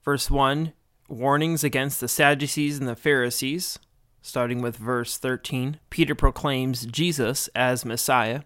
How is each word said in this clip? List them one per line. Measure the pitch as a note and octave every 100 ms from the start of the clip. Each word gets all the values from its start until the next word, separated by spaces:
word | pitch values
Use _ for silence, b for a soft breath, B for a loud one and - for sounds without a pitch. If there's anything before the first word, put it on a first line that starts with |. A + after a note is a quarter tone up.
| -
verse | C#3 -
one, | C#3+ C3+ C#3+ D#3+ _ _ _ _
warnings | A#2 C3 C#3+ D#3+ D#3+ D3
against | C3+ C#3 -
the | A#2+
Sadducees | - C#3+ C#3+ C#3+ - D3 C#3+
and | C3
the | A#2
Pharisees. | D#3 C#3 B2 - C3 E3 F3+ - _ _ _ _
Starting | - C3 A#2+ B2
with | A#2+ A#2
verse | A2 B2 A#2+ -
thirteen, | C3 B2+ - C3 C3 D3+ _
Peter | - D3+ D3+
proclaims | C#3 - D3+ C3 C3 B2 A#2
Jesus | A#2+ F3 D3 A2+ C3+ -
as | A#2 B2+ B2+
Messiah. | A#2+ A#2 - B2+ A2 C3